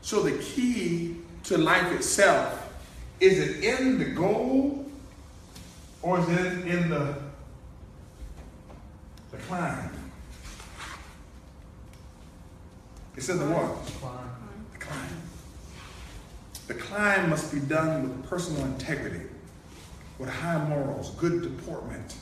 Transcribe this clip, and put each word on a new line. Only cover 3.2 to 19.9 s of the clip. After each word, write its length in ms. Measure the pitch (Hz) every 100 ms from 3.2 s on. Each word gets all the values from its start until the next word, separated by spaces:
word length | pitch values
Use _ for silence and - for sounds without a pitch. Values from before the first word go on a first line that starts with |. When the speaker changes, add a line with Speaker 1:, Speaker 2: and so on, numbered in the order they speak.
| 185 180
Speaker 1:
it 220 | 147 151
in 380 | 196 262 254 -
the 60 | -
goal 840 | - 185 220 254 269 277 - - - - - - - - - - - - -
or 180 | 170 180
is 100 | 165
it 360 | 175 185 180 170
in 240 | 175 165
the, 240 | 147 139 - - - - - - - - - - - - - - - - - - - - - -
the 60 | 123
climb? 540 | - 175 165 - - - - - - - - - - - - - - - - - - - - - - - - - - - - - - - - - - -
It's 100 | 151
in 120 | 180
the 80 | -
what? 380 | 170 - - - -
Speaker 2:
Climb. 300 | 127 123 123 123 107 101 110
Speaker 1:
The 80 | -
climb. 420 | - 147 131 165 165 - - - - - - - - - - - - - -
The 60 |
climb 560 | - - 202 208 196 180
must 240 | 151 -
be 60 | 147
done 440 | 139 156 160 143
with 260 | 131 - -
personal 340 | 175 165 151
integrity, 640 | 131 127 - 143 107 87 - - - - - - -